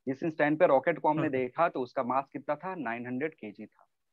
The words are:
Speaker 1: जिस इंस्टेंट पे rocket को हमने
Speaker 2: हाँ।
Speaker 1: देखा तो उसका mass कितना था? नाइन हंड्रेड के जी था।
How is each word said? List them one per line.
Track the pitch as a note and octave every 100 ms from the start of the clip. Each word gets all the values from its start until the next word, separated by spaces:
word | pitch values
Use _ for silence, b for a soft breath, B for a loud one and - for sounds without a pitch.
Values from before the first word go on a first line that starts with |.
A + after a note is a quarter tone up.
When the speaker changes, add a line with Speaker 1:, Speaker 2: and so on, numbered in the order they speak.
| -
Speaker 1:
जिस | C3+
इंस्टेंट | E3+ D#3 D3 D3+
पे | F3
rocket | C3+ F3 D#3
को | D#3
हमने | D3+
Speaker 2:
हाँ। | D3+
Speaker 1:
देखा | C3 B2 - E3+
तो | D3+
उसका | B2 C#3
mass | B2 C3 C#3
कितना | C3 C3 D3
था? | F#3
नाइन | F3+ A#2 A#2 B2
हंड्रेड | B2+ D#3
के | - G#2+
जी | G2+ G#2+
था। | _ _ _ _